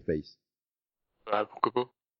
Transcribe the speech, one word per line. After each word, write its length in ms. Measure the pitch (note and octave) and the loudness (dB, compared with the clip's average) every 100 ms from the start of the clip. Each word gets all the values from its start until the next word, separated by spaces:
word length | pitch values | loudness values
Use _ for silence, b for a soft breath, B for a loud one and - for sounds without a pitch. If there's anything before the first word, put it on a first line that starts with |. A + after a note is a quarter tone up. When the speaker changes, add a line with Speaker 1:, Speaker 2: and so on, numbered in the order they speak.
Speaker 1:
Space. 380 | - D#2 - - _ _ _ _ _ _ _ _ - | -2 -4 -4 -18 _ _ _ _ _ _ _ _ -2
Speaker 2:
Bah, 180 | G#2 | 0
pourquoi 280 | G#2+ - - | 0 0 0
pas ? 180 | B2 B2 _ _ | 0 -2 _ _